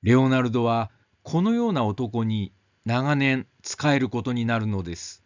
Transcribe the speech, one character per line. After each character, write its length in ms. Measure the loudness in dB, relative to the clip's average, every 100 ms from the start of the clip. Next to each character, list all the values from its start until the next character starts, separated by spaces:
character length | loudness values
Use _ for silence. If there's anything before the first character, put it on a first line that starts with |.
レ 140 | 4 4
オ 140 | 4
ナ 120 | 2
ル 100 | 2
ド 120 | 0
は 280 | 0 0 -4 _ _ _
こ 180 | -4 -2
の 120 | 0
よ 160 | 0 0
う 40 |
な 120 | 0 -2
男 380 | -2 -4 -2
に 300 | -2 -2 -4 _ _ _ -4
長 300 | -2 0 2
年 320 | 2 0 -4 _
仕 120 | -14 -2 2
え 120 | 2
る 100 | 2
こ 120 | -2
と 100 | -2
に 120 | -2 0
な 140 | 0
る 80 | 0
の 160 | -4
で 120 | -4 -10
す。 280 | -14 -18